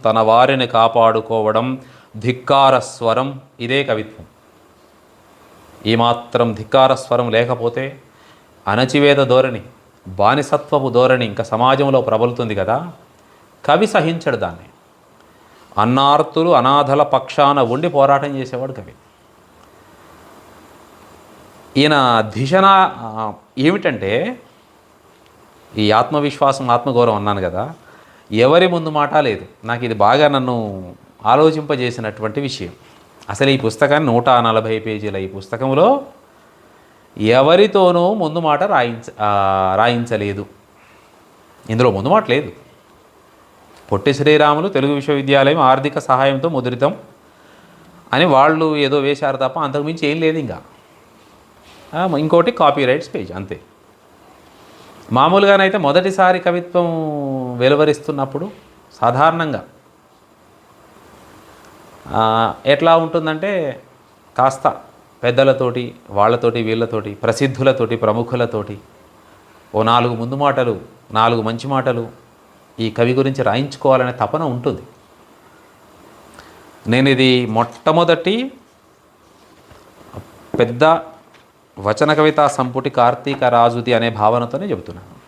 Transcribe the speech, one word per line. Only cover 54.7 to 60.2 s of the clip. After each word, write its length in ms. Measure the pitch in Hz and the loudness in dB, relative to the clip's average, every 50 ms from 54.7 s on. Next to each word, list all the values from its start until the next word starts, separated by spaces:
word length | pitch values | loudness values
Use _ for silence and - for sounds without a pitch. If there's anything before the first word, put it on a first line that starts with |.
| - - - - - - - - | -20 -20 -20 -20 -20 -20 -10 -4
మామూలుగానైతే 640 | 113 127 139 165 185 196 202 196 196 196 190 190 196 202 | 0 2 2 4 4 4 4 4 4 4 4 2 0 0
మొదటిసారి 600 | 156 143 143 180 180 196 190 196 185 185 180 180 | 0 2 2 2 0 0 0 2 2 2 2 0
కవిత్వం 1200 | 175 180 175 180 175 175 - 175 175 170 165 160 160 151 151 147 139 135 135 131 127 123 123 123 | 0 -2 -2 -2 -6 -2 -2 -2 0 0 -2 -4 -4 -4 -6 -6 -6 -6 -6 -6 -8 -8 -4 0
వెలువరిస్తున్నప్పుడు 920 | 127 131 147 143 151 151 147 147 - - 147 139 135 135 139 156 175 214 - - - - _ _ _ _ - - | 2 2 4 4 2 2 0 -2 -4 -8 -6 -6 -6 -6 -6 -10 -10 -10 -14 -18 -20 -20 _ _ _ _ -8 -2
సాధారణంగా, 640 | 110 120 123 131 151 165 165 165 160 151 127 98 - - _ _ _ _ _ _ _ _ _ _ | -2 0 2 2 2 2 2 0 -4 -4 -6 -8 -10 -14 _ _ _ _ _ _ _ _ _ _